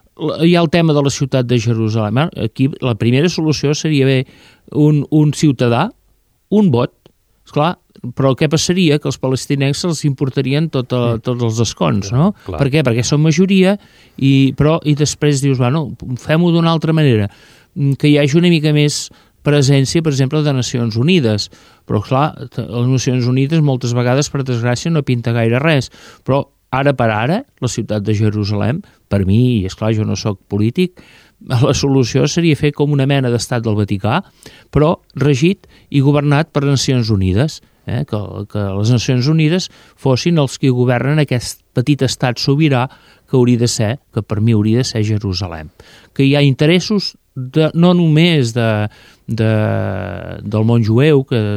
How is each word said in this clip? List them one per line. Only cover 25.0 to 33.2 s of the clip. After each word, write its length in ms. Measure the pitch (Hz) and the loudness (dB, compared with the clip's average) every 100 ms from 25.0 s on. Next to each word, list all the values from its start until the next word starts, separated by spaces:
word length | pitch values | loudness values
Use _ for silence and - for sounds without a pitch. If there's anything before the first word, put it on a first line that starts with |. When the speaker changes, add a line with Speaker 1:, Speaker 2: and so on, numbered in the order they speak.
Speaker 1:
pinta 300 | 139 123 117 | -2 -2 -2
gaire 260 | 117 113 120 | 0 0 0
res. 320 | 156 147 - - - - | 2 0 -2 -10 -20 -12
Però 200 | - 135 - _ _ | -2 -2 -2 _ _
ara 220 | 127 139 | -2 0
per 160 | 131 117 | 0 0
ara, 340 | 107 123 196 285 _ | 0 -2 -2 -6 _
la 80 | 123 | -6
ciutat 340 | - 110 107 | -4 -4 -4
de 80 | 104 | -2
Jerusalem, 680 | 104 107 107 101 104 101 160 - _ _ | 0 0 0 -2 -2 -2 -4 -8 _ _
per 160 | 101 | -2
mi, 360 | 92 104 123 117 | 2 2 2 0
i 20 | |
esclar, 300 | 92 - 110 | -4 -4 -4
jo 100 | 110 | -2
no 100 | 107 101 | -2 -4
sóc 220 | 110 98 _ | -6 -8 _
polític, 520 | 101 110 120 180 - - - _ _ | -2 -2 0 -4 -6 -20 -20 _ _
la 320 | - 123 135 | -6 0 2
solució 540 | - 139 135 120 135 143 | 0 0 0 0 0 -2
seria 260 | - 170 147 | 0 0 0
fer 160 | 147 | -2
com 200 | - 147 | -2 0
una 140 | 143 135 | 0 0
mena 240 | 139 | 0